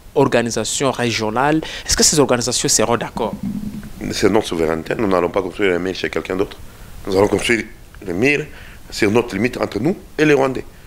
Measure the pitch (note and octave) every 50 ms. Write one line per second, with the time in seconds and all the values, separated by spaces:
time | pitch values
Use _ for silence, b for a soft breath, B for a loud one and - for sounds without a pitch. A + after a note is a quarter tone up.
0 | - - - D#3 C#3 B2 A2+ B2 A#2 A#2 G#2+ A2 A2 - - - D3 C3+ A#2+ -
1 | A#2+ A#2+ A2 G#2 A2 G#2+ G#2+ A#2+ C3 D3 D#3 D#3+ D#3 B B B B - - -
2 | - - - D#3 C#3 A#2 B2 A#2+ A#2 A#2+ A#2+ - - - - - G#2+ G#2+ A#2 A2+
3 | - - - - A#2+ G#2 - - - - - - - - - - - - - -
4 | - G2+ G2 - - G2+ F#2+ A2 - - F#2 E2 D#2+ D#2 D#2+ E2 D#2+ - - -
5 | A#2+ G2+ F#2+ F2+ F2 E2+ D#2+ G2+ F#2 F#2 E2+ - G#2 G2 F2+ E2+ F2+ F#2+ F2+ -
6 | - D#2+ - E2 D#2 - F#2 F#2 G2+ - - - B B B B B B B B
7 | - - G2 F#2+ G2+ G2+ G2+ G2 - - A#2 A2 G#2+ - - - - - - -
8 | - F#2 E2+ F2 A2+ C#3 D3 C#3+ D3+ - B B B B B B B - - -
9 | - G2+ G#2 B2 - - - F#2+ G#2+ - - A2 G#2+ G2 - G2+ G#2+ D3+ G3+ -
10 | - - - - D3+ D#3 D3 C3+ C3+ C3+ B2+ - - - B B B